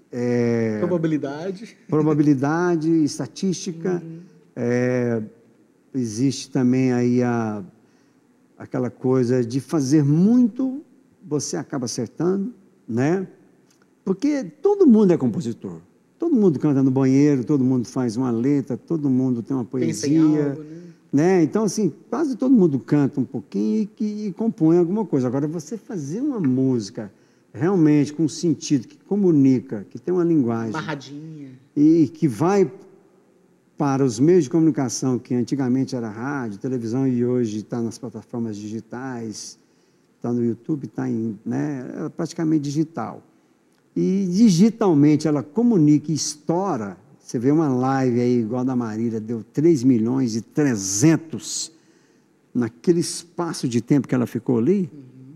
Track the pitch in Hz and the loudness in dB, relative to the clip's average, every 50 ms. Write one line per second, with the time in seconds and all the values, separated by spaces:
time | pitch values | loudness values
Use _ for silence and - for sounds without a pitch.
0 | _ _ - 123 120 123 123 120 120 117 117 117 113 113 110 107 107 170 180 170 | _ _ -8 -4 -2 0 0 0 2 2 0 0 0 -2 -2 -2 -2 -2 -2 0
1 | 160 160 156 143 - 135 139 151 165 196 185 185 240 - - _ _ - 143 156 | 0 -2 -2 -2 -4 -6 -8 -8 -8 -10 -10 -10 -14 -20 -20 _ _ -2 0 0
2 | 151 156 156 147 151 147 147 127 135 143 156 165 180 180 175 160 151 165 165 160 | 2 2 2 4 4 4 4 2 2 0 0 0 0 0 0 0 2 2 2 2
3 | 151 135 - - 143 120 - - - 196 170 - - 196 165 165 165 190 180 175 | 2 0 -2 -6 -10 -10 -8 -4 -2 -2 -2 -4 -6 -10 -8 -6 -4 -4 -4 -4
4 | 160 165 165 165 180 - - _ _ _ - 131 120 120 123 123 123 123 127 123 | -6 -10 -16 -18 -18 -20 -20 _ _ _ -8 -4 -2 0 0 0 0 0 0 0
5 | 123 120 117 113 107 104 - _ _ _ _ _ _ _ _ _ _ _ - 135 | 0 -2 -2 -4 -4 -8 -14 _ _ _ _ _ _ _ _ _ _ _ -6 -6
6 | 123 113 104 110 131 139 120 - - - - 143 127 123 127 131 131 127 123 120 | -4 -4 -2 -2 0 0 -2 -2 -6 -6 -2 0 2 2 2 2 2 2 2 2
7 | 123 123 123 123 123 123 120 117 113 110 107 104 92 90 - _ _ _ _ _ | 2 2 2 2 2 0 0 -2 -2 -4 -6 -8 -10 -14 -18 _ _ _ _ _
8 | _ _ _ _ _ _ _ _ _ _ _ - 101 101 - 131 127 120 - - | _ _ _ _ _ _ _ _ _ _ _ -20 -14 -8 -6 -4 -4 -6 -6 -4
9 | - 127 131 131 123 117 131 127 120 110 120 139 127 - - 160 135 127 147 160 | -2 0 2 2 2 2 2 0 0 -2 -4 -6 -6 -4 -4 -2 0 2 2 4
10 | 143 139 147 160 185 214 240 254 247 220 - - 262 262 254 285 330 _ _ _ | 4 4 4 4 4 4 4 4 4 2 0 -2 -6 -6 -6 -8 -12 _ _ _
11 | _ _ _ _ - 185 147 147 139 - - 131 131 - - 139 127 113 - - | _ _ _ _ -10 -6 -6 -6 -4 -4 -6 -8 -8 -6 -8 -6 -6 -6 -6 -6
12 | 120 104 - - 156 175 190 196 196 247 247 - _ _ _ _ _ - 113 117 | -8 -8 -6 -4 -2 0 0 -2 -4 -6 -8 -14 _ _ _ _ _ -6 -2 0
13 | 131 147 175 196 185 - - _ _ _ _ _ _ _ _ _ _ _ _ _ | 0 0 0 -2 -4 -8 -14 _ _ _ _ _ _ _ _ _ _ _ _ _
14 | - - 190 - - 285 302 277 254 170 - _ - 392 415 403 381 294 220 214 | -6 -6 -4 -2 -2 -2 -2 -2 -4 -8 -6 _ 0 2 4 6 6 6 8 8
15 | 214 185 170 143 135 123 98 92 - 113 113 - - 98 87 80 - _ _ _ | 6 6 4 4 2 0 -2 -2 -4 -6 -8 -8 -10 -14 -14 -14 -18 _ _ _
16 | _ _ _ - 330 339 311 226 208 185 147 123 - 151 139 135 135 135 131 135 | _ _ _ -6 -2 0 2 4 4 4 2 2 0 0 2 2 2 2 2 2
17 | 135 131 131 139 147 147 147 131 113 - 151 139 123 131 131 127 113 - - 135 | 2 4 4 4 4 4 2 2 0 0 0 0 2 2 0 0 -2 -4 -4 -4
18 | 127 120 101 120 131 127 117 113 117 139 147 139 127 - 127 - - - 165 160 | -4 -4 -2 -2 -2 -2 -2 0 0 0 0 0 -2 -4 -8 -8 -6 -6 -6 -2
19 | 147 139 131 127 131 131 123 117 110 - 135 131 117 - - 131 123 117 107 - | 0 0 0 2 0 0 -2 -2 -4 -4 -6 -6 -6 -6 -4 -4 -2 -2 -4 -4
20 | - 135 151 160 156 151 151 147 147 143 135 - - - 160 170 175 175 160 _ | -2 0 2 4 4 4 4 2 0 -2 -4 -6 -10 -14 -16 -18 -20 -20 -20 _
21 | _ _ - 135 156 180 190 180 160 135 - 208 226 196 - - 214 160 - - | _ _ 0 2 2 4 4 4 2 2 0 0 -2 -2 -2 -2 -2 -4 -4 -6
22 | - - - 247 330 277 262 196 262 254 277 233 185 165 139 123 - - 151 147 | -12 -8 -6 -4 -2 -2 -2 -2 2 4 4 6 6 4 2 0 -2 0 0 2
23 | 143 131 - 135 123 - - 120 - - - 196 208 220 214 220 214 202 - - | 2 0 0 -2 -6 -4 -6 -10 -10 -8 -6 -4 -2 -2 0 -2 -2 -4 -6 -6
24 | 220 208 208 208 214 208 175 - 220 226 - - 160 160 165 175 175 160 196 220 | -6 -6 -6 -6 -8 -8 -6 -4 -4 -4 -2 0 2 4 4 4 2 2 0 -4
25 | 214 165 - 139 123 127 117 139 147 151 156 175 156 - 233 202 - - 247 180 | -4 -2 -2 -2 0 0 -2 -2 -4 -4 -6 -8 -10 -10 -12 -14 -12 -10 -10 -8
26 | 143 135 160 220 269 302 269 220 170 135 127 131 131 135 127 120 104 98 - - | -8 -8 -8 -6 -6 -4 -4 -2 0 0 0 2 2 0 0 -2 -4 -6 -10 -12
27 | 107 98 - _ _ _ _ _ _ _ - 104 139 180 208 180 156 151 151 147 | -14 -14 -16 _ _ _ _ _ _ _ -8 -4 -2 0 2 4 4 4 4 4
28 | 139 131 - - 165 143 - - - 170 143 - - - 151 131 107 - - - | 2 0 -2 -2 -2 -2 -2 -2 -2 -2 -2 -2 -2 -2 -2 -2 -2 -4 -16 -16
29 | _ - 190 208 196 180 165 143 135 135 131 123 - - 117 107 95 - - 120 | _ -4 -2 2 2 4 4 6 6 4 4 2 0 -6 -10 -12 -12 -12 -16 -10
30 | - - 180 180 170 170 165 151 123 117 117 113 113 110 107 156 151 156 151 143 | -6 -2 0 0 2 2 2 2 2 0 0 -2 -4 -6 -6 -6 -6 -8 -8 -10
31 | 123 131 143 147 156 160 156 151 143 131 131 127 _ _ - 147 147 156 165 170 | -10 -14 -16 -16 -16 -16 -16 -16 -16 -18 -18 -20 _ _ 0 4 4 6 6 6
32 | 156 113 - - - 147 113 98 151 175 202 202 185 139 - - - - - - | 4 2 0 -2 -2 -2 0 0 0 2 4 4 2 2 -2 -8 -20 -20 -20 -20
33 | _ _ _ _ _ _ _ _ _ _ _ _ _ _ _ - 156 143 135 131 | _ _ _ _ _ _ _ _ _ _ _ _ _ _ _ -4 -2 -2 0 2
34 | 139 131 107 104 135 160 185 185 156 120 - 165 160 160 - 151 135 120 - - | 0 0 0 2 4 4 4 4 4 2 2 2 2 2 2 0 -2 -4 -4 -4
35 | - 131 127 113 120 - 127 123 117 - 147 135 139 123 123 131 135 131 135 123 | -2 -2 -2 -2 -4 -4 -2 -2 -2 -2 -2 -2 -2 0 0 0 -2 -2 -4 -6
36 | 113 113 101 110 120 139 147 143 123 113 101 98 - 135 131 127 113 113 110 135 | -8 -8 -10 -10 -8 -8 -6 -6 -6 -8 -8 -8 -8 -6 -6 -6 -4 -4 -2 -2
37 | 135 131 123 120 120 120 123 123 123 110 104 107 98 - - 120 117 113 - - | 0 0 0 0 0 0 0 0 -2 -2 -4 -6 -8 -8 -6 -6 -6 -6 -8 -10
38 | - 117 - 113 101 _ - 123 113 113 107 101 104 107 107 113 107 _ - 120 | -14 -14 -14 -14 -16 _ -8 -8 -8 -8 -8 -10 -10 -10 -10 -12 -12 _ -14 -12
39 | 131 135 127 117 113 113 104 - - - - _ _ _ _ _ _ _ _ _ | -12 -10 -10 -10 -10 -10 -12 -12 -14 -18 -18 _ _ _ _ _ _ _ _ _
40 | _ _ _ _ - 120 120 120 117 120 110 110 - - 156 143 127 110 - - | _ _ _ _ -6 -4 -2 0 0 0 -2 -4 -4 -6 -6 -6 -6 -8 -8 -6
41 | 131 127 120 113 110 113 104 110 - 110 123 135 147 151 147 131 123 - - - | -4 -4 -4 -4 -4 -4 -6 -8 -6 -6 -4 -4 -4 -4 -6 -8 -10 -10 -10 -10
42 | 170 147 147 - 170 156 - - 165 156 160 156 139 143 139 156 160 151 - - | -10 -8 -6 -6 -8 -6 -4 -4 0 0 0 0 0 -2 -2 -2 -2 -2 -4 -8
43 | 110 104 - - - _ _ _ _ _ _ _ _ _ _ _ _ _ - - | -8 -8 -10 -14 -18 _ _ _ _ _ _ _ _ _ _ _ _ _ -4 -2
44 | 175 180 185 196 196 180 175 196 240 226 175 160 202 233 226 - 226 196 165 143 | 0 0 0 0 0 0 2 4 6 6 8 6 6 4 4 2 2 4 6 6
45 | 143 151 151 143 - 165 147 143 - - - 220 240 240 233 180 151 147 151 143 | 6 6 6 4 2 0 0 0 -2 -4 -2 0 2 4 4 6 6 6 6 4
46 | 147 151 160 135 - - - - _ - 165 175 196 202 160 117 104 101 92 - | 2 0 -4 -4 -4 -6 -8 -8 _ -2 -2 -2 -2 -2 -4 -4 -6 -8 -10 -14
47 | _ _ _ _ _ - - 127 113 135 147 165 160 143 127 123 127 131 135 131 | _ _ _ _ _ -8 -6 -2 2 2 4 4 4 2 2 0 0 0 0 2
48 | 131 127 117 120 120 123 123 120 117 104 120 127 127 131 131 123 120 110 107 107 | 2 2 2 2 2 2 2 2 0 0 -2 -2 -2 -2 -2 -2 -4 -4 -4 -4
49 | 117 120 110 110 107 107 117 113 101 - - - 147 170 170 131 117 131 127 113 | -4 -4 -4 -6 -6 -6 -8 -8 -10 -8 -2 2 4 4 4 4 4 4 4 4
50 | 110 117 127 135 131 117 104 117 104 _ - 151 147 139 120 101 95 95 98 101 | 2 0 0 0 -2 -2 -2 -4 -6 _ -2 0 0 0 0 -2 -4 -4 -2 2
51 | 139 160 160 - - - - 110 - - - - - - - _ _ _ _ _ | 4 4 4 4 0 -6 -12 -12 -10 -10 -10 -10 -10 -12 -14 _ _ _ _ _
52 | _ _ _ _ _ _ _ _ _ _ - 127 120 110 117 - - - 170 170 | _ _ _ _ _ _ _ _ _ _ -4 -4 -2 -4 -4 -6 -4 -4 -2 -2
53 | 165 - - - - - _ - 175 165 - - - 135 113 120 110 - 151 143 | -2 -6 -8 -12 -14 -14 _ -8 -8 -8 -8 -6 -6 -4 -2 -2 0 0 0 0
54 | 117 - - 127 120 107 - 113 - - 127 113 113 139 196 208 180 147 - 147 | 0 0 -2 -2 -2 -4 -6 -6 -4 -2 -2 0 0 0 0 0 -2 -6 -10 -16
55 | 131 127 127 131 131 131 147 | -20 -20 -20 -20 -20 -20 -20